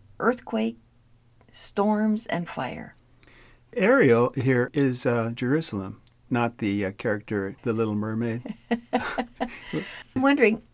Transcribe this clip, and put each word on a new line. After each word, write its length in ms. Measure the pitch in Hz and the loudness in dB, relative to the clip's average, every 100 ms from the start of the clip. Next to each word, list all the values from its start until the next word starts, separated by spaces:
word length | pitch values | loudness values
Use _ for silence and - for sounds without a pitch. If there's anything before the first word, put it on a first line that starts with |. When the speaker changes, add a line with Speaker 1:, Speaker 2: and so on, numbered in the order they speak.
| _ - | _ -4
Speaker 1:
earthquake, 580 | 220 247 - 220 226 233 _ _ _ _ _ _ _ | -2 -2 -2 -2 -2 -6 _ _ _ _ _ _ _
storms, 760 | - - - 202 214 220 214 - | -8 -6 0 0 2 2 0 -2
and 220 | 170 170 | -4 -6
fire. 460 | - 127 - - - _ _ - - - - _ - | -6 -8 -8 -14 -18 _ _ -20 -20 -20 -20 _ -2
Speaker 2:
Ariel 560 | - 269 147 117 123 135 | 4 6 6 6 4 2
here 340 | 123 123 123 | 2 2 2
is, 320 | 143 139 123 131 | 2 0 2 0
uh, 260 | 120 113 | 0 0
Jerusalem, 680 | 117 123 151 156 101 95 107 _ _ - | -2 0 0 0 -4 -6 -10 _ _ -4
not 280 | 120 117 120 | 0 0 0
the, 280 | 107 101 95 | -2 0 -2
uh, 40 | |
character, 640 | 104 117 104 - 107 98 - | -2 -2 -2 -2 -4 -4 -6
the 100 | 123 | -4
Little 220 | 110 113 | -2 0
Mermaid. 480 | 104 107 113 117 113 123 - - | -2 -2 -2 -2 -4 -8 -14 -6
<laughs> 220 | 233 - | -6 -2
Speaker 1:
I'm 1300 | 247 - - 240 - 240 - - 165 185 - - - | -4 -4 -6 -8 -8 -10 -10 -8 -8 -8 -14 -8 0
wondering, 400 | 269 285 214 226 - | 2 4 4 2 -6